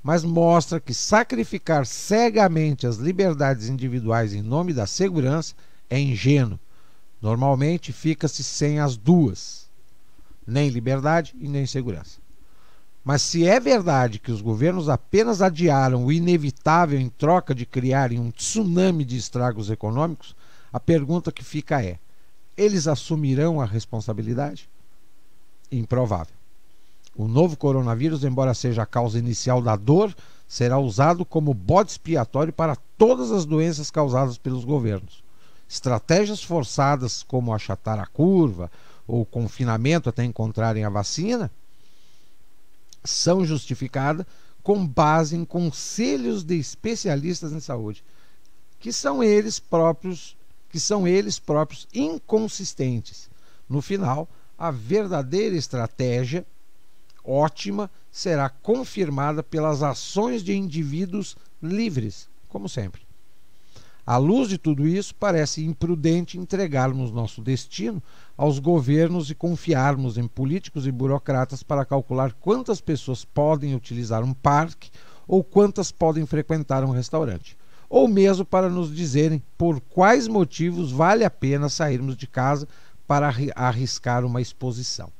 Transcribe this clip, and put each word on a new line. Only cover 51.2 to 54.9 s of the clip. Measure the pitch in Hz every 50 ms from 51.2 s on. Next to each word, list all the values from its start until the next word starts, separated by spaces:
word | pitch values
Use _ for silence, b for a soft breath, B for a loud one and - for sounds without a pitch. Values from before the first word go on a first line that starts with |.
| 202 208 - -
próprios | - - 151 151 156 156 - - - - -
inconsistentes. | 220 285 311 330 - - - 220 214 220 214 - - 190 - - - 139 127 123 113 107 - - - - - b b b b b b b
No | - 123 147
final, | 135 - 190 196 196 120 131 147 165 b b b b b b
a | - 165 165
verdadeira | 139 117 107 117